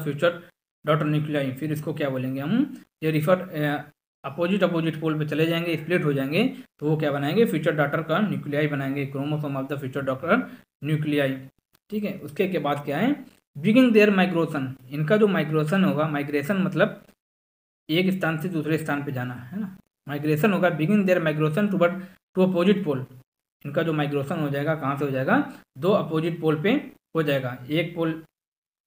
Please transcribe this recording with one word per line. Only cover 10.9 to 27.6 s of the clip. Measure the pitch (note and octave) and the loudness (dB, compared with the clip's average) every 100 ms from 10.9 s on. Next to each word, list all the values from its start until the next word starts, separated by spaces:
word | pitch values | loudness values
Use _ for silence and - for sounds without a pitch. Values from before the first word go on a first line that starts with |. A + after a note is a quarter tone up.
| D3+ D3+ D3 C#3 C3 C3 _ _ _ _ | -2 0 0 0 -2 -10 _ _ _ _
ठीक | G#3+ | -6
है। | G#3 - | -6 -8
उसके | D3 - F#3+ | -10 -2 -2
के | E3+ | 0
बाद | D3 C#3+ C#3+ | -2 -2 -2
क्या | C#3+ | -2
है, | A#3 C#4+ - _ _ - | 0 -2 -6 _ _ -4
begin | E3+ A3+ B3+ | 4 6 6
their | G#3+ G#3 F#3+ | 8 6 6
migration, | F3+ E3 D#3+ D3+ C3 - - | 2 2 0 -2 -6 -8 -10
इनका | D3 D#3 G#3+ | -4 2 4
जो | G#3+ | 4
migration | F3 D3+ D#3 D3+ F#3+ | 2 0 0 2 2
होगा, | E3+ C#3 D#3 | 2 2 0
migration | D3 D3 C#3+ C#3 G3 | -2 -2 -2 0 0
मतलब | F#3+ D3+ G3+ - - _ _ _ _ _ _ _ - | 0 2 2 0 -16 _ _ _ _ _ _ _ -2
एक | D#3 F#3 | 0 2
स्थान | - D#3+ D#3+ | 0 0 -2
से | F#3 | -2
दूसरे | E3 D3+ D#3 | -4 -2 -2
स्थान | D#3 C#3+ | -2 -4
पे | C#3+ | -4
जाना, | B2+ B2 | -6 -8
है | B2 - F#3 | -10 -12 -8
ना, | G3+ - _ _ - | -8 -10 _ _ -10
Migration | C#3+ D3+ D3+ A3 | -4 0 2 2
होगा, | F3+ F3+ | 4 2
begin | D#3+ D#3 G#3 F#3+ | 2 2 2 4
their | F3+ | 2
migration | D#3+ D3+ D#3 D#3 G#3 | 2 0 0 2 0
toward | F#3 E3+ F#3 - - _ - | 2 2 0 -8 -18 _ 0
to | F#3 | 2
opposite | F#3 F3+ G3+ | 4 2 2
pole, | D3+ C3 B2+ - - _ _ _ D3 | 0 -4 -6 -14 -20 _ _ _ -6
इनका | D3 | -2
जो | E3 | 0
migration | D#3 C#3+ C#3+ C3+ F3 | 0 0 -2 -2 -2
हो | D3 | -2
जाएगा, | C#3+ C#3+ D#3 | -2 -2 -2
कहाँ | C3+ C#3 | -2 -2
से | C#3+ | -2
हो | |
जाएगा, | C3 C3+ B3 D4 - _ C3 | -2 2 2 0 -8 _ -4
दो | E3 | 0
opposite | D3 D3+ D#3+ E3 E3 | 0 0 -2 -2 0
pole | D#3 D3 | 0 0
पे | G3 C#4 - - _ D#3+ | 2 0 -2 -14 _ -4
हो | |
जाएगा। | D#3 C#3 B2+ B2+ | 0 -2 -2 -8